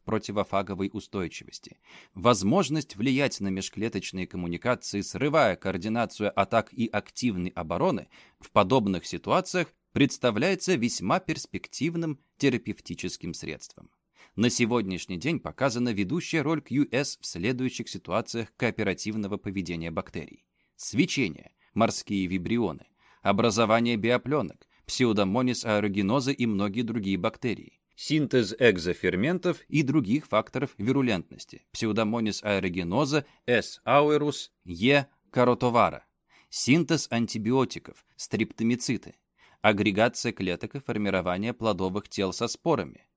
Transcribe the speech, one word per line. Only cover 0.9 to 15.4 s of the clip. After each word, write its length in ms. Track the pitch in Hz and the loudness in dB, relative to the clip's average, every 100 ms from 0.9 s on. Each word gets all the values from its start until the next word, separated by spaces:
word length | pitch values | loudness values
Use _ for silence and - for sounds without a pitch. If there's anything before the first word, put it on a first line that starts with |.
устойчивости. 840 | - - 98 87 - - - - - _ - - | -4 -8 -6 -6 -8 -14 -18 -18 -20 _ -20 -18
Возможность 800 | - 98 113 95 165 135 156 - | 2 4 4 4 2 2 -2 -4
влиять 460 | 92 123 135 139 - | -4 0 2 0 -2
на 80 | 101 | -4
межклеточные 800 | 95 92 - 104 98 - 92 90 | -4 -6 -4 -4 -4 -6 -8 -8
коммуникации, 720 | 90 85 85 120 123 - 101 | -6 -6 -4 -2 -4 -4 -6
срывая 560 | - - 139 151 120 90 | -6 -2 0 4 2 2
координацию 720 | 98 92 101 113 110 - 104 - | -4 -4 -2 -2 -2 -2 -2 0
атак 320 | 98 113 - | 2 0 0
и 140 | - 113 | -4 -4
активной 640 | 104 - - 123 92 90 | -4 -6 -4 -4 -2 -4
обороны, 560 | - 82 85 139 123 - - - _ | -6 -6 -2 0 -2 -6 -18 -20 _
в 140 | - | 0
подобных 520 | - 95 131 98 90 | 2 4 4 4 0
ситуациях 720 | - 85 101 151 180 185 165 _ _ | -4 -8 0 0 0 -2 -4 _ _
представляется 840 | - 139 - 127 107 165 190 - 175 | 2 2 4 0 2 0 0 0 0
весьма 420 | 117 - 87 175 | 0 -2 0 0
перспективным 1000 | - 147 - 95 - - 156 170 165 143 _ _ | -2 -6 -8 -12 -12 -4 -4 -2 -4 -6 _ _
терапевтическим 960 | 139 120 - 98 - 90 92 - - | 2 2 -2 -10 -10 -8 -8 -8 -10
средством. 560 | - - 73 - - - _ _ _ - - | -10 -10 -12 -14 -20 -20 _ _ _ -12 0
На 120 | 117 | 0
сегодняшний 680 | - 120 120 98 90 - 90 | 2 2 2 0 -4 -6 -6
день 240 | 104 165 | -4 -4